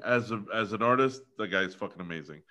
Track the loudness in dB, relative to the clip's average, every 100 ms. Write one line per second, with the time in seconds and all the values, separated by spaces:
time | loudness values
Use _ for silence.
0 | 0 0 0 -6 -4 -2 -2 2 4 4
1 | 4 0 -14 -8 -2 0 0 -2 -10 -8
2 | -8 -8 -10 -16 -20